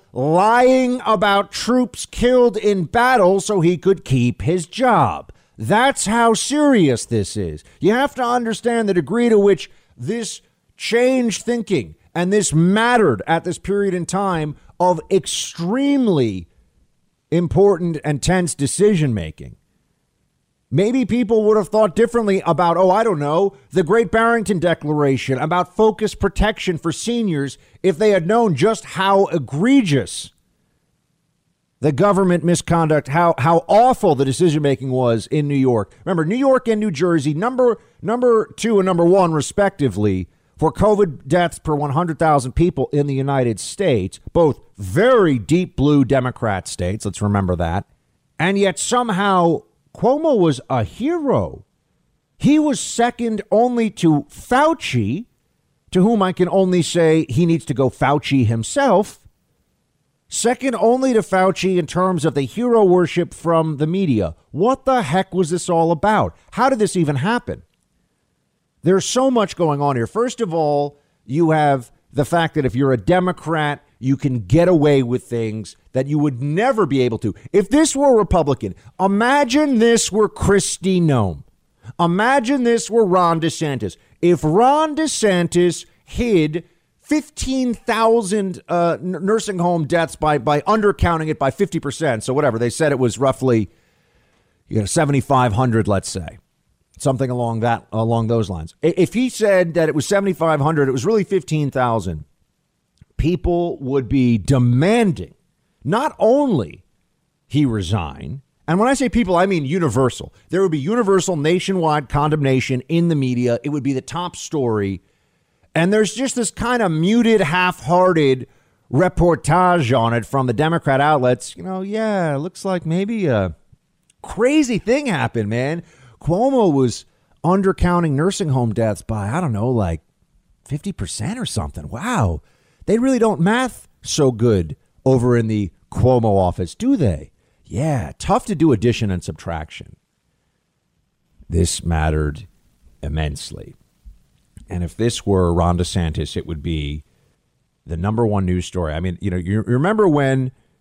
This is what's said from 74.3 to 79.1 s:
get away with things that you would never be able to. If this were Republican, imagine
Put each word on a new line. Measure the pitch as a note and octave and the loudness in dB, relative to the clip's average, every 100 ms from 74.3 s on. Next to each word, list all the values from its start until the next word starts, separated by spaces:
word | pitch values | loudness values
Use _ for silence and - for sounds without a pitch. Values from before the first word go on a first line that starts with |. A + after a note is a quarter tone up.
| B2 | -4
get | F2+ D#3+ F3 | 0 2 4
away | E3+ D3 C#3 | 4 4 2
with | A#2+ B2 | 0 -4
things | - A#2 A2+ A2 G#2 - _ | -4 -6 -4 -8 -12 -20 _
that | C3 C3+ | -6 -2
you | D3+ | -2
would | D3 A#2+ | -2 -2
never | C#3+ D#3+ B3 A3+ D#3+ | -4 -2 0 0 0
be | C#3 | 0
able | B2 A2 | 0 -2
to. | A2 - - | -6 -8 -2
If | G3 F#3+ | -2 2
this | D4 D#4 | 2 2
were | C4+ C#4 A#3 | 2 4 4
Republican, | G3 F#3 C#3+ C3+ G2+ - - - | 4 2 2 -2 -4 -10 -18 -4
imagine | F#3+ | 0